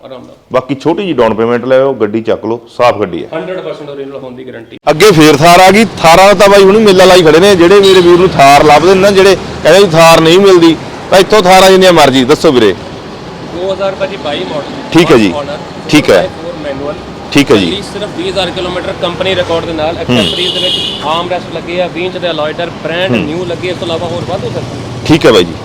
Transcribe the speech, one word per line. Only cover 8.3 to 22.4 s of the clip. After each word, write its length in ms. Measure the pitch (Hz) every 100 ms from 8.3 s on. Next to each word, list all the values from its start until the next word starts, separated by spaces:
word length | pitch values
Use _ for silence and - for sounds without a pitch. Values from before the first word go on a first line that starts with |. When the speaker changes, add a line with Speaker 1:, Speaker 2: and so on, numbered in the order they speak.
| 151 139 143 151
Speaker 2:
ਲੱਭਦੇ 280 | 147 170
ਨੇ 60 | 190
ਨਾ, 100 | 196
ਜਿਹੜੇ 260 | 196 190 180 - -
ਕਹਿੰਦੇ 180 | 156 180
ਵੀ 60 | 202
Thar 340 | 160 165 165
ਨਹੀਂ 180 | 160 175
ਮਿਲਦੀ, 380 | 196 180 165 151 - - -
ਤਾਂ 80 | 185
ਇੱਥੋਂ 200 | 180 214
Thar 240 | 180 190
ਆ 80 | 190
ਜਿੰਨੀਆਂ 220 | 190 185
ਮਰਜ਼ੀ। 320 | 170 139 131
ਦੱਸੋ 280 | 123 147 -
ਵੀਰੇ। 220 | 123 107 87 - - - - - - -
Speaker 1:
ਦੋ 180 | 165 190
ਹਜ਼ਾਰ 220 | 190 196
ਭਾਜੀ 220 | 190 190 196
ਬਾਈ 220 | 151 151
ਮਾਡਲ। 600 | 180 156 139 - - 160
Speaker 2:
ਠੀਕ 140 | 156
ਹੈ 40 | 135
ਜੀ। 160 | 101
Speaker 1:
Honor, 560 | 143 143 143 - - -
Speaker 2:
ਠੀਕ 220 | 151 -
ਹੈ। 180 | 98 185 -
Speaker 1:
four 140 | 165 170
ਮੈਨੂਅਲ। 300 | 147 135 143 151 - - -
Speaker 2:
ਠੀਕ 180 | 143 139
ਹੈ 60 | 113
ਜੀ। 100 | 87
Speaker 1:
ਗੱਡੀ 160 | 92 -
ਸਿਰਫ 160 | 196 202 151
ਵੀਹ 160 | 185
ਹਜ਼ਾਰ 180 | 190 180
ਕਿਲੋਮੀਟਰ 440 | 185 180 180 175 185
ਕੰਪਨੀ 320 | 180 170 185
ਰਿਕਾਰਡ 300 | 180 175 165
ਦੇ 80 | 165
ਨਾਲ, 220 | 160 156
Speaker 2:
ਹੂੰ। 60 | 170
Speaker 1:
ਐਕਸੈਸਰੀਜ਼ 540 | 165 247 190 175 180
ਦੇ 60 | 180
ਵਿੱਚ 160 | 180 190 - -
ਆਰਮ 240 | 147 165 175
ਰੈਸਟ 260 | 180 -
ਲੱਗੇ 280 | 165 160 175
ਆ, 40 | 175
ਵੀਹ 180 | 156
ਇੰਚ 120 | 180 180
ਦੇ 140 | 170
ਅਲੋਏ 220 | 156